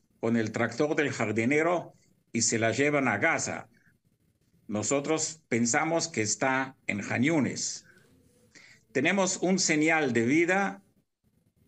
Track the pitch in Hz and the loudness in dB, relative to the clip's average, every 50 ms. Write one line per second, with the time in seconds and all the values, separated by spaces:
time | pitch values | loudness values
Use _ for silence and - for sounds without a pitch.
0 | _ _ _ _ - 113 117 117 110 104 107 113 117 110 - - 151 147 156 156 | _ _ _ _ -2 0 0 0 0 0 -2 -2 -2 -2 0 0 0 0 0 0
1 | 147 135 131 - 117 104 107 110 113 120 147 151 160 170 180 170 - - - _ | 0 0 -2 -2 -2 -2 0 0 0 2 2 2 2 2 0 -2 -4 -8 -16 _
2 | _ _ _ _ _ _ - 117 - - 120 113 110 113 101 131 139 147 147 143 | _ _ _ _ _ _ -4 -2 0 0 0 2 2 2 2 2 2 2 2 2
3 | 135 123 104 104 135 165 151 127 - - 82 80 - - _ _ _ _ _ _ | 2 0 0 0 0 0 0 -2 -4 -6 -8 -8 -10 -14 _ _ _ _ _ _
4 | _ _ _ _ _ _ _ _ _ _ _ _ _ - 104 107 107 110 135 139 | _ _ _ _ _ _ _ _ _ _ _ _ _ -8 -6 -4 -2 -2 -2 -2
5 | 139 147 160 156 - - - - _ - 120 117 120 117 143 147 156 165 165 165 | 0 0 -2 -2 -2 -6 -8 -12 _ -2 0 0 2 2 2 0 0 0 0 -2
6 | - - - 113 107 104 - - 135 131 131 131 131 135 - _ _ - 101 101 | -2 -2 -2 -2 -2 -2 -2 -2 0 0 0 -2 -4 -6 -10 _ _ -6 -6 -6
7 | 101 - 110 110 123 151 170 156 120 95 - - - - - - - - - - | -4 -4 -2 0 2 2 2 2 0 0 -2 -4 -6 -8 -8 -12 -16 -20 -20 -20
8 | _ _ _ _ _ _ _ _ _ _ - - - - - - _ _ - 131 | _ _ _ _ _ _ _ _ _ _ -20 -20 -20 -20 -20 -20 _ _ -2 0
9 | 131 170 190 202 185 180 - - - 180 190 180 - - 160 151 151 160 165 160 | 2 2 2 2 2 0 0 0 0 2 2 2 2 2 2 2 2 2 2 2
10 | 151 131 117 117 113 123 143 165 175 165 185 196 196 190 190 - - _ _ _ | 2 2 2 2 2 2 2 2 2 2 2 0 0 -2 -6 -10 -18 _ _ _
11 | _ _ _ _ _ _ _ _ _ _ _ _ _ | _ _ _ _ _ _ _ _ _ _ _ _ _